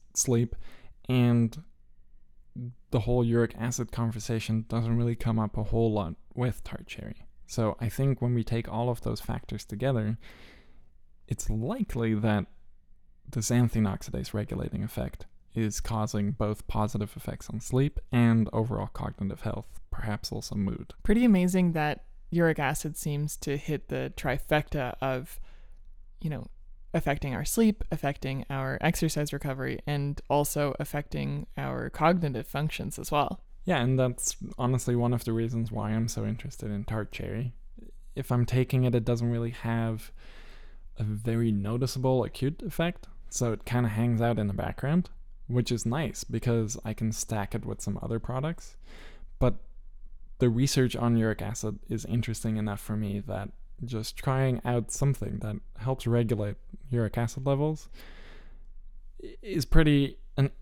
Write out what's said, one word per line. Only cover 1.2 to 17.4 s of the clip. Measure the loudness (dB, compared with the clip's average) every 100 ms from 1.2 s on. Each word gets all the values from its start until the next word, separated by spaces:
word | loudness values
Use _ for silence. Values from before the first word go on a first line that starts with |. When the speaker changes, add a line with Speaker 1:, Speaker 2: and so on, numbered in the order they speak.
| 6 6 4 0 -14 -20 -20 -20 -20 -20 -20 -20 -14 -10 -10 -10 -2
Speaker 1:
the | 0
whole | 2 4
uric | 4 4 4 0
acid | -2 -2 -2
conversation | -2 -2 -2 -2 -2 0 -2 0
doesn't | 0 2 2
really | 2 2
come | 0 2
up | 0 -2
a |
whole | 2 4 4
lot | 2 0 -6 -8
with | -2 -2 -2
tart | -8 -10 -10
cherry. | -12 -10 -12 -16 -18 -6
So | 0 0 0
I | -2
think | 0 2 2
when | 2 0
we |
take | 0 -2 -2
all | -2 0
of | 0
those | -2 -4
factors | -4 -6 -6 -8 -8
together, | -2 0 2 0 -4 -8 -18 -20 -20 -20 -20 -20 -20 -20 -16 -8
it's | -2 0
likely | 0 0 -2 -2 2 2
that | 4 4 2 0 -8 -20 -20 -20 -20 -20 -20 -6
the | -2
xanthine | 2 4 6 4 2
oxidase | 0 -4 -6 -2
regulating | -4 -2 -4 -4 -4
effect | -4 -4 -6 -8 -12 -16 -6 -2
is | 0 0
causing | -2 0 0 0 0
both | 0 0 -2 -2
positive | 0 0 0 -4 -6
effects | -8 -8